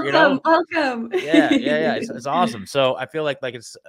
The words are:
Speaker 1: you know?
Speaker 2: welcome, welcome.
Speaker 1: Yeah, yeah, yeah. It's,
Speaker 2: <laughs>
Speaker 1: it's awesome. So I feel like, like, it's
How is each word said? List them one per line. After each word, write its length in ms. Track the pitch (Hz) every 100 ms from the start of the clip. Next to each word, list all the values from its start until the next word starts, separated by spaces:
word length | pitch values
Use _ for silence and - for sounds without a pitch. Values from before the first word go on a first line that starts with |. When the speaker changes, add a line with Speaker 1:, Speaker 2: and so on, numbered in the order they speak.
Speaker 1:
you 80 | 277
know? 280 | 294 302 269
Speaker 2:
welcome, 260 | 320 330 330
welcome. 480 | 330 277 240 233 370
Speaker 1:
Yeah, 300 | 427 311 294
yeah, 260 | 269 - 151
yeah. 160 | 160 -
It's, 120 | -
Speaker 2:
<laughs> 40 |
Speaker 1:
it's 120 | 131 139
awesome. 380 | 160 180 110 92
So 300 | 139 131 127
I 100 | 127
feel 180 | 156
like, 180 | 151 135
like, 120 | 127
it's 220 | 120 - -